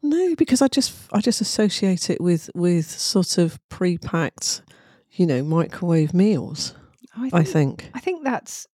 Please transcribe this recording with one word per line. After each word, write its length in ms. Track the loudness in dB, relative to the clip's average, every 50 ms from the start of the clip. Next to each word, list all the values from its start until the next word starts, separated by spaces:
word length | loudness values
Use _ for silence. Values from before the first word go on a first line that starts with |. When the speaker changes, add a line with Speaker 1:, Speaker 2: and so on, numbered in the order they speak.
Speaker 1:
No, 340 | 0 0 0 2 2 0 2
because 260 | 0 2 2 4 4
I 60 | 4 4
just, 280 | 4 2 0 -2 -4 -10 -16 -2 -2
I 80 | 0
just 200 | 2 2 0 0
associate 680 | -2 -4 0 2 2 2 2 0 0 0 0 0 0 -2
it 120 | -2 0
with, 280 | 2 2 2 2 0 -6 -4
with 300 | 0 0 2 2 2 0 -2
sort 480 | -6 -8 -6 0 2 2 2 2 2 2
of 220 | 0 0 0 -8 _ _
pre-packed, 920 | -6 -2 0 0 0 -2 -4 -4 -2 -2 -2 -2 _ -6 -6 -6 -6 -6 -10 _ -20 _ _ _ _ _ _ _
you 140 | _ 0 0 2
know, 160 | 2 0 0
microwave 720 | 0 0 0 0 -2 -4 -6 -2 2 2 2 2 2 2
meals, 600 | 4 4 4 4 0 -2 -6 -8 -8 -10 -10 -10 -16 -20 _ _ _ _ -18 _
Speaker 2:
I 100 | -8 -8 0 2
Speaker 1:
I 100 | 2 2
Speaker 2:
think, 380 | 2 2 0 0 0 -2 -8 -16
Speaker 1:
think. 60 | -14 -14
Speaker 2:
I 60 | -8
think 240 | -6 -6 -6 -4 -4
that's 440 | -4 -4 -4 -8 -10 -16 -16 -16 _ _